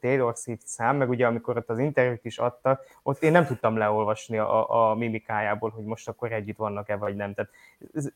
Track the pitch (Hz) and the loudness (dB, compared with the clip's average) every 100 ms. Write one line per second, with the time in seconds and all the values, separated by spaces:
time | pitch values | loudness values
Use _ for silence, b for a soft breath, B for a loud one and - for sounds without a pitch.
0 | 123 135 120 113 - 113 - - 117 143 | 0 2 0 -2 -8 -10 -10 -2 0 2
1 | 127 123 120 117 120 117 - 117 147 139 | 2 2 2 2 -2 -4 -2 -2 0 2
2 | 127 120 117 - 123 - 131 131 b b | 2 2 -6 -4 -4 0 0 0 b b
3 | - 139 156 170 151 120 113 110 107 107 | -4 0 4 6 4 2 0 2 2 2
4 | 104 107 - 110 107 110 - 117 113 110 | 0 -2 -2 -2 2 2 2 4 2 2
5 | 117 110 - 107 107 107 113 110 107 113 | -2 -4 -4 -4 -2 -2 -4 -6 -8 -8
6 | - - 120 113 101 107 107 101 104 101 | -10 -8 -6 -4 -6 -6 -4 -4 -6 -4
7 | 104 101 101 101 101 b b b - 156 | -4 -4 -6 -6 -8 b b b -12 -6
8 | 139 | -6